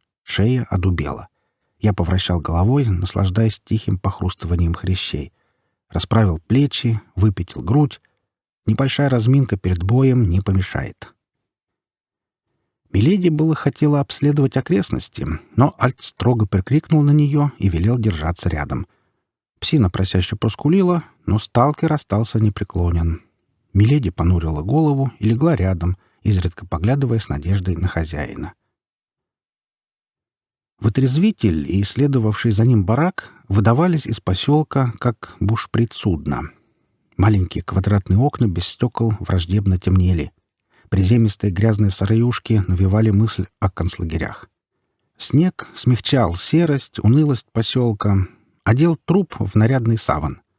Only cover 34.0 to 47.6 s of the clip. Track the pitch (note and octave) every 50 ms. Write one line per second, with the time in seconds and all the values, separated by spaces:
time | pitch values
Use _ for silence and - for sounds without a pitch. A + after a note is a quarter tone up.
34 | - - A2+ - - - F#2+ - - - D3 D#3 D3+ - - C#3 C3 A#2+ A2+ -
35 | - B2 A2+ - - - - - F#2+ G2+ A2+ - - - - A2 A#2 A2+ - -
36 | - G#2 E2+ D2 C#2+ D2 - - E2 - - _ _ _ _ _ _ _ _ _
37 | _ _ _ - F#2+ G#2+ G#2+ F#2+ F#2 F2 - - - - E2 G2 F#2+ G2+ G#2 G2+
38 | - - F#2+ G#2 C3 D3 - - B2 G#2 E2+ E2+ F2 - - - B2 B2 - -
39 | A#2 A2+ G#2 - - - F#2+ F#2 E2 E2 F#2 G#2+ G2+ G2 F#2 F2 - F#2 F#2+ F#2
40 | F2+ F#2 F2+ D#2+ C#2 - - _ _ _ _ _ _ _ _ _ _ _ - F#2
41 | F#2 F#2 A#2 A#2+ A2+ G#2+ - - - G#2 F2 F2+ G#2+ A2+ G#2+ G2+ G#2+ G2 F#2+ -
42 | - G2 A2+ A2+ A#2 B2 A#2+ - - - A2 G#2+ F#2 - F#2 F2 G2 F#2+ F#2+ A2
43 | A2+ A2 G2 G2+ A2 G#2+ - - F#2 - _ _ - F#2+ - - F2+ E2+ - -
44 | E2+ E2 D#2 - - - - - - - _ _ _ _ _ _ _ _ _ _
45 | _ _ _ - - - - C#3 F3 F3+ - - - - - - - B2+ B2 A2
46 | - - C#3+ C3 A2 E2 E2+ F2+ - - - D#3+ F3 D#3 C#3+ C3+ - - - -
47 | - G#2 B2 D3+ D#3 D3 C3+ A2+ - _ - A2+